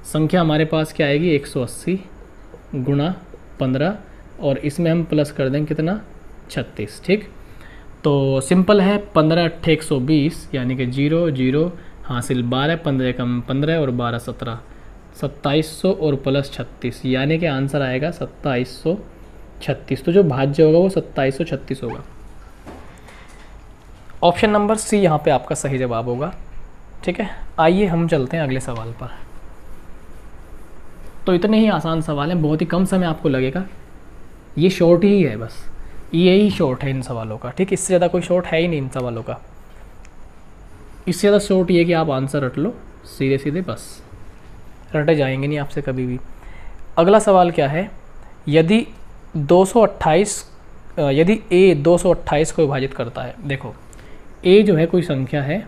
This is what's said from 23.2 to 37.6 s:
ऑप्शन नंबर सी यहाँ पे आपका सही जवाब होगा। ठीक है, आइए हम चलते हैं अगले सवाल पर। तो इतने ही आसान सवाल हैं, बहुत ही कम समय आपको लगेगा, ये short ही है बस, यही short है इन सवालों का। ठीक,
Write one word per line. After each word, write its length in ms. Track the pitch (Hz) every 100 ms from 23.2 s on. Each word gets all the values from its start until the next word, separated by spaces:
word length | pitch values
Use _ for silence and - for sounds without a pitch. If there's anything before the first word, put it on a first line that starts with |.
| - - - - - - - - - -
ऑप्शन 280 | 170 175 214
नंबर 260 | 208 208 214
सी 220 | - 214
यहाँ 200 | 185 151
पे 120 | 160
आपका 240 | 139 - 143
सही 220 | 139 131
जवाब 300 | 127 117 123
होगा। 240 | 123 160 - - - - - - -
ठीक 160 | - 180
है, 100 | 202 - - -
आइए 260 | 160 185 202
हम 200 | 165 165
चलते 280 | 160 127 165
हैं 80 |
अगले 160 | 143 127
सवाल 320 | - 117 113
पर। 180 | 117 127 - - - - - - - - - - - - - - - - - - - - - -
तो 80 |
इतने 240 | 180 208 214
ही 100 | 220
आसान 320 | 170 165 165
सवाल 280 | 160 143 151
हैं, 100 | 180
बहुत 180 | 151 156
ही 60 | 170
कम 180 | 175
समय 220 | 190 190 175
आपको 220 | 156 160
लगेगा, 360 | 131 131 160 196 - - - - - - - - -
ये 120 | 180
short 340 | 185 170 170
ही 180 | 202 202
है 140 | 147 110
बस, 200 | 113 - - - - - -
यही 360 | 160 180 190 208
short 320 | 196 151 123
है 80 | 139
इन 120 | 131
सवालों 360 | 127 120 110 107
का। 120 | 123
ठीक, 220 | -